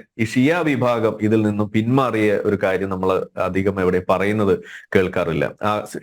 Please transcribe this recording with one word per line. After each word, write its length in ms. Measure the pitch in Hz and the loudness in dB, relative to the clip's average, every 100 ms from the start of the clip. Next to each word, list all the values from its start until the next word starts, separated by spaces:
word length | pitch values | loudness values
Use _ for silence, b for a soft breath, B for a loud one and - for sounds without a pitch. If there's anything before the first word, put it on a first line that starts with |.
| - - | -4 -8
ഈ 60 | |
ഷിയ 380 | 110 131 135 175 | -2 2 2 2
വിഭാഗം 540 | 156 131 123 117 110 107 | 0 0 0 2 0 0
ഇതിൽ 220 | 107 110 | 0 2
നിന്നും 280 | 107 104 104 | 2 0 -2
പിന്മാറിയ 640 | 110 113 135 127 110 107 | 0 2 2 2 2 2
ഒരു 240 | 101 104 98 | 2 0 0
കാര്യം 260 | 98 92 98 | 0 0 -2
നമ്മൾ 380 | 92 95 92 - - | -2 0 0 -2 -4
അധികം 440 | 92 95 98 95 | -4 -2 -2 0
എവിടെ 220 | 90 92 92 | 0 0 0
പറയുന്നത് 500 | 92 101 107 101 - B B - 98 | 0 0 0 2 0 B B -2 0
കേൾക്കാറില്ല. 560 | 92 92 85 80 71 - | 0 -2 -2 -2 -2 -4
ആ 220 | 104 107 - - | -4 -4 -6 -12